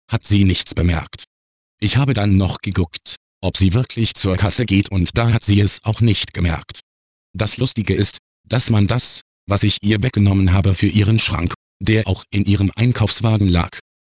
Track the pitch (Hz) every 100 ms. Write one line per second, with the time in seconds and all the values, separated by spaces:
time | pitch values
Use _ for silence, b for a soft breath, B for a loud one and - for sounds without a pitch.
0 | - 117 - 101 95 85 - - 85 80
1 | 73 - - _ _ _ _ _ 104 127
2 | 139 110 104 95 92 - - 95 87 -
3 | - - _ _ 92 - 98 107 - -
4 | 113 - 98 90 104 - 113 98 101 98
5 | 85 - 117 113 - 104 101 - 113 107
6 | 117 98 - - 87 76 - - - _
7 | _ _ _ - 107 - 139 - 98 95
8 | 104 - _ _ - 123 - 107 98 -
9 | - - - _ - 98 107 - 104 107
10 | 123 107 101 98 95 95 98 92 101 104
11 | 104 110 - 76 87 - _ - 98 110
12 | 107 95 - 101 101 101 98 - 123 120
13 | 107 - 113 110 98 87 - - - _